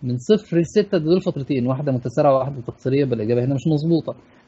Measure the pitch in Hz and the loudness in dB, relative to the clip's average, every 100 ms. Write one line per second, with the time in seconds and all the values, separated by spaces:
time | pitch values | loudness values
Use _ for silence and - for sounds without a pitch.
0 | 123 123 127 214 - 165 170 214 202 185 | -6 -4 0 0 0 -2 0 0 0 0
1 | 151 185 185 147 131 139 123 135 147 127 | 2 0 0 -4 -2 -2 -2 -2 -2 -2
2 | 123 - 147 135 131 139 - - 127 135 | -2 2 4 4 0 -8 -12 -8 -2 0
3 | 135 117 110 120 123 139 165 151 160 165 | 0 0 0 0 0 -2 0 0 2 0
4 | - - - _ | -2 -10 -14 _